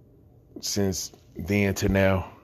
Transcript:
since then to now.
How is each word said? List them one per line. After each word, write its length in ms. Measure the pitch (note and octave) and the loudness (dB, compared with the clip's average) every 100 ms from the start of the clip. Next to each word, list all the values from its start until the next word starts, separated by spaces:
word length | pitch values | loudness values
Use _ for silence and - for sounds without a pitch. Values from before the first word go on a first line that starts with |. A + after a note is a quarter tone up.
| - - - - - - | -20 -20 -20 -20 -20 -14
since 520 | - - G2 F2+ - - - - | -8 -2 -2 -2 -8 -14 -20 -12
then 380 | E2+ G2+ G2+ | -2 0 0
to 140 | F#2+ G#2 | 0 2
now. 440 | G2 F#2+ F#2+ - - | 4 4 2 -2 -14